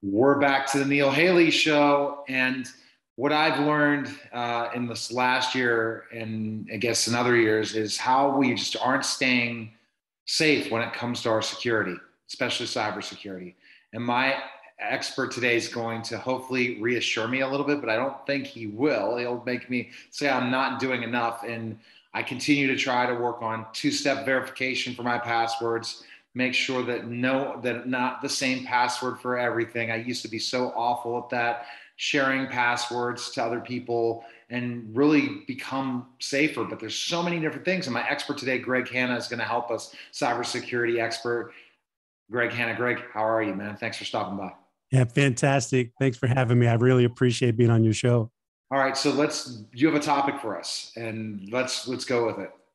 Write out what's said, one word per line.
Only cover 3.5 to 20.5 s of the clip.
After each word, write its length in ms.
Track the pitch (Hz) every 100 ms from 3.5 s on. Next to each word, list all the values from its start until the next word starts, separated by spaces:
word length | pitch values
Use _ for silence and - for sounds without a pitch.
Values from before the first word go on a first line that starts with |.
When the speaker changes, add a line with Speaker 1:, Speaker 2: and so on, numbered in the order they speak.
| 143
Speaker 1:
learned, 500 | 147 151 147 143 127 - -
uh, 380 | 120 120 117 117
in 140 | 120 120
this 240 | 113 -
last 420 | 120 127 127 123
year 520 | 131 123 117 113 110 -
and 560 | 117 113 110 110 110 107
I 60 | 110
guess 320 | 117 113 110
in 60 | 120
other 200 | 123 120
years 400 | 113 110 104 110
is 220 | 107 -
how 360 | 127 131 143 139
we 160 | 131
just 240 | 110 - -
aren't 220 | 120 135
staying 720 | 135 - 135 123 120 117 110 _ _ _ _ _ -
safe 460 | - 160 135 -
when 100 | 113
it 120 | 113
comes 280 | - 120 120
to 60 | 120
our 120 | 110
security, 540 | 107 - 123 113 95 85 - _ _
especially 360 | - 123 - 117
cybersecurity. 920 | - 107 104 98 98 104 92 90 - _ - _
And 100 | 110
my 340 | 120 123 131 135 - - - _
expert 540 | 104 131 - - 127
today 240 | - 123 117
is 100 | 104
going 340 | - 117 113
to 140 | 110 113
hopefully 640 | - 127 127 131 123 107
reassure 480 | 113 120 - - 113
me 140 | 131
a 60 | 135
little 180 | 139 139
bit, 160 | 147
but 80 | 123
I 80 | 110
don't 280 | 135 - -
think 220 | 139 127
he 200 | - 110
will. 500 | 104 147 123 101 120
He'll 260 | 120 120 113
make 240 | 123 -
me 200 | 123 113 - -
say 180 | - 143
I'm 200 | 127 123